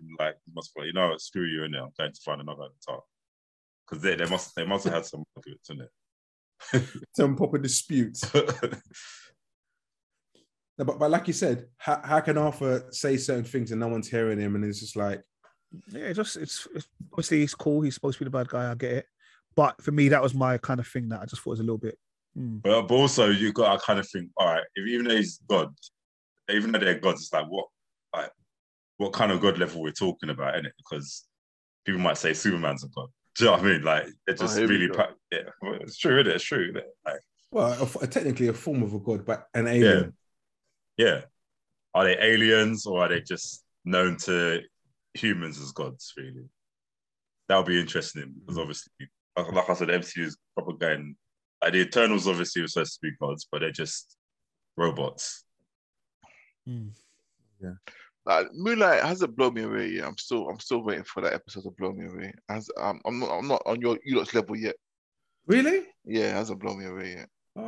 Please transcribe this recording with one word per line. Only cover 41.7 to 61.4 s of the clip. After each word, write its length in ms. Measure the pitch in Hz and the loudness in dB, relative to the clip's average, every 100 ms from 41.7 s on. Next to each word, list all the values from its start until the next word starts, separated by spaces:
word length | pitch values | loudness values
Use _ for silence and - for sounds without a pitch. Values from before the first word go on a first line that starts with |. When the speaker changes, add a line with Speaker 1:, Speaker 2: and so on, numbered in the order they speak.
| _ _ | _ _
Speaker 1:
Are 100 | 92 | 2
they 120 | 95 - | 4 6
aliens 680 | 110 113 110 110 107 107 107 | 6 6 6 6 4 0 -2
or 160 | 90 | 0
are 60 | 87 | 2
they 120 | 85 | 0
just 420 | - 90 - - _ _ | -4 -8 -8 -14 _ _
known 320 | 87 90 90 85 | 0 2 2 0
to 420 | - 90 85 82 - _ _ _ _ | 0 2 2 0 -4 _ _ _ _
humans 440 | - 110 90 80 71 | -4 -2 0 -4 -10
as 120 | 69 | -12
gods, 400 | - 67 65 - 69 | -8 -10 -10 -16 -16
really? 280 | 67 65 64 _ _ _ _ _ _ _ _ _ - | -16 -16 -20 _ _ _ _ _ _ _ _ _ 0
That 80 | 95 | 2
would 100 | 90 | 4
be 140 | 87 | 0
interesting 540 | 82 82 - 76 67 69 | 0 -4 -6 -10 -14 -16
because 160 | - 85 | -10 -8
Speaker 2:
Mm. 20 | |
Speaker 1:
obviously, 320 | 76 73 - _ 69 _ _ 90 | -6 -10 -16 _ -20 _ _ -6
like, 160 | 85 | 0
like 180 | 92 90 | 0 0
I 40 | |
said, 140 | 87 85 | 0 0
the 60 | |
M 80 | 90 | 0
C 180 | 87 85 | -2 -6
U 60 | 80 | -8
is 100 | - _ | -8 _
proper 200 | - - 78 | -8 -8 -4
going, 400 | 82 73 73 69 _ _ _ _ | -2 -2 -6 -16 _ _ _ _
like, 100 | 85 | 2
the 60 | 92 | 4
Eternals 480 | 90 123 110 104 95 | 4 4 4 4 2
obviously 320 | 87 87 90 | 0 -2 -4
were 80 | 80 | -2
supposed 260 | 85 73 | -2 -4
to 40 | - | -4
be 160 | 78 67 | -10 -6
gods, 280 | 71 73 - | -6 -6 -8
but 100 | - | -4
they're 100 | 80 | -4
just 440 | 73 76 - - _ _ _ _ _ _ - | -4 -8 -8 -14 _ _ _ _ _ _ -2
robots. 680 | 82 71 69 - - - _ _ _ _ _ _ _ _ _ _ _ _ - | -2 0 -6 -6 -12 -12 _ _ _ _ _ _ _ _ _ _ _ _ -12
Speaker 3:
Mm. 220 | 120 107 107 _ _ _ _ _ _ | -12 -12 -16 _ _ _ _ _ _
Speaker 2:
Yeah. 120 | 92 95 - - - _ - | -14 -14 -18 -20 -20 _ 2
Speaker 4:
Like, 220 | 82 92 | 2 2
Moonlight 500 | 147 202 226 190 151 | -2 -2 4 6 6
hasn't 320 | 156 185 160 117 | 4 0 -2 2
blown 180 | 127 | 2
me 80 | 117 | 2
away 260 | 110 107 95 | -4 -4 -4
yet. 160 | 92 - | -4 -6
I'm 120 | - | -10
still, 300 | - 120 80 | -4 -4 -4
I'm 120 | 92 | -8
still 220 | - 120 | -4 -4
waiting 220 | 110 85 | -2 -6
for 180 | - 95 | -6 -4
that 100 | 92 | -2
episode 300 | - | -4